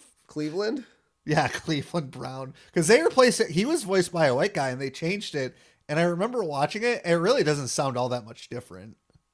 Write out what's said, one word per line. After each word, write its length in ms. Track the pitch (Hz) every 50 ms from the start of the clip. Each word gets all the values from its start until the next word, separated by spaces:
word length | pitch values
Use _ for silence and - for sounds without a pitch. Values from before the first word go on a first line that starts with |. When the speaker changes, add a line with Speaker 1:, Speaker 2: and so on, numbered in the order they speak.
| - - _ _ _
Speaker 1:
Cleveland? 560 | _ - 151 151 151 156 185 208 220 254 277 233 - _ _ _ _ _ _ -
Speaker 2:
Yeah, 220 | 147 147 156 139
<laughs> 20 | 123
Cleveland 600 | - - - - 160 143 127 - - 175 147 127
Brown. 420 | - 127 131 131 131 131 135 131 - - - - -
'Cause 140 | 175 160
they 140 | 165 226 254
replaced 380 | 330 453 - 262 254 247 - -
it. 120 | 220 -
He 140 | 147 170 214
was 180 | 277 330 320 -
voiced 280 | 180 196 190 175 -
by 160 | - 170 160
a 80 | 139 120
white 180 | 131 175 208 -
guy, 160 | 165 139 131
and 100 | 127 131
they 120 | 139 135
changed 420 | 131 - 160 165 196 202 208 - -
it. 220 | 147 131 123 - _ _ _ _ _ _ -
And 100 | 151 160
I 40 | 170
remember 400 | 175 175 170 196 240 247 240 202
watching 400 | 160 143 135 147 147 - 214 226
it. 180 | 240 240 - -
It 80 | 175 170
really 300 | 170 165 208 269 269 175
doesn't 260 | 151 151 143 139 117
sound 280 | - - 147 135 120
all 120 | 120 127 123
that 160 | 123 123 107
much 240 | 110 113 - - -
different. 480 | 127 123 - - - - 113 113 - _ _ _ _ _ _ _